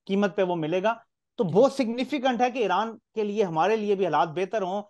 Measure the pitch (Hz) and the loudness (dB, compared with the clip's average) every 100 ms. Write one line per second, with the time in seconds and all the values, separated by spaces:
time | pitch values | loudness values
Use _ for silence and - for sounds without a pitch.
0 | - 196 202 202 185 175 156 180 180 - | -2 0 0 0 -2 0 -2 0 -2 -4
1 | _ _ _ - 196 170 262 269 226 240 | _ _ _ -4 0 4 4 4 -4 -2
2 | 254 285 262 233 247 247 202 180 220 220 | -4 -2 -2 0 0 0 0 0 -2 -8
3 | _ 214 208 202 170 160 180 220 208 190 | _ -6 -4 0 0 2 2 2 0 0
4 | 180 151 170 151 190 220 185 202 208 | 2 2 0 -2 -4 -4 -4 -6 -8